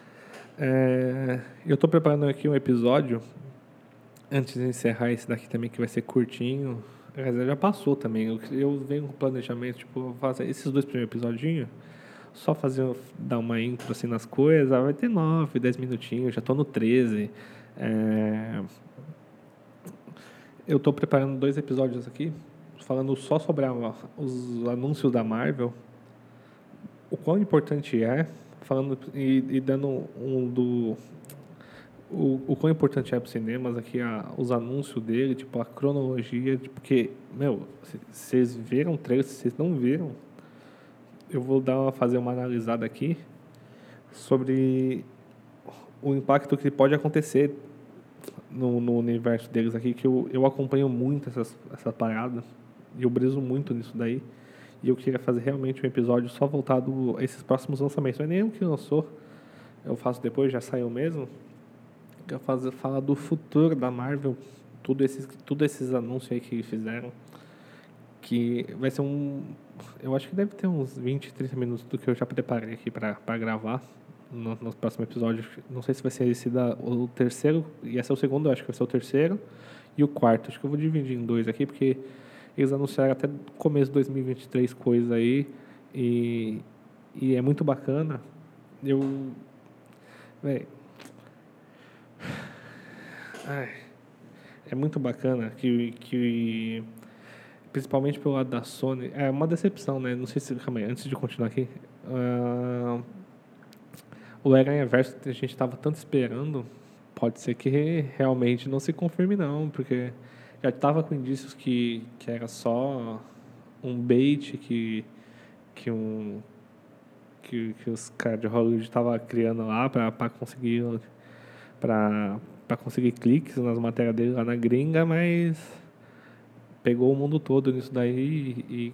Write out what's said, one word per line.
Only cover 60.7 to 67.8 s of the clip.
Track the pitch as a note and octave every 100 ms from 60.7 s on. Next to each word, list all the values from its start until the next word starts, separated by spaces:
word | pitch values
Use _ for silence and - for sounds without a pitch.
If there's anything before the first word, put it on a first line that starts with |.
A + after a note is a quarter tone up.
| B2+ A#2+
mesmo, | A#2 D#3 D#3+ B2+ - - - - - - - - - -
que | C3+
eu |
faço, | - C3 B2+
fala | - C3+ C3+
do | C#3 C#3+
futuro | - D#3+ - D3 D#3+ D3+
da | B2+
Marvel, | B2 B2+ C#3+ C#3 B2+ - - - -
tudo | - C3+
esses, | C3+ C3 C3+ -
tudo | - C#3+ D3
esses | - C3
anúncios | B2+ A#2 B2+ -
aí | B2
que | - A#2+
fizeram, | A2 A2 A2 A#2 B2 - - - - - - -